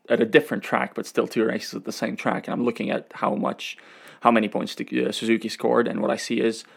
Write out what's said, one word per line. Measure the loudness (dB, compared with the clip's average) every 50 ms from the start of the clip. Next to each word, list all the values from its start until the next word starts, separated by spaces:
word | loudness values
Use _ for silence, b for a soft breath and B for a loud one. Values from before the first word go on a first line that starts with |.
| _
at | 2 4 4
a | 6
different | 6 6 4 4 2 -2 -6 -2
track, | 0 0 0 0 -2 -4
but | -8 -10
still | -4 -2 -2 -2
two | 0 2 0 2
races | 2 0 -2 -6 -8 -10
at | -10 -8
the | -8
same | -6 -4 -4 -4 -4
track, | -2 -2 -2 -2 -2 -4
and | -4 -4
I'm | -2 -2
looking | -2 -2 -2 -2 -2
at | -4 -4 -6 -10 -6
how | -2 -2 0 0
much, | 0 -2 -2 -4 -4 -8 -12 -12 B B B B B B B B B
how | 4 4
many | 6 6 4
points | 2 0 -2 -4 -4 -6
the, | -8 -6 -4 -2 0 0
uh, | 0
Suzuki | -2 -2 0 2 2 2 0 -4
scored, | -4 -2 0 2 4 4 2
and | 2 0 -2
what | 0 0
I | -2
see | -2 -4 -4 0 0
is | 0 0 0 -4 b b b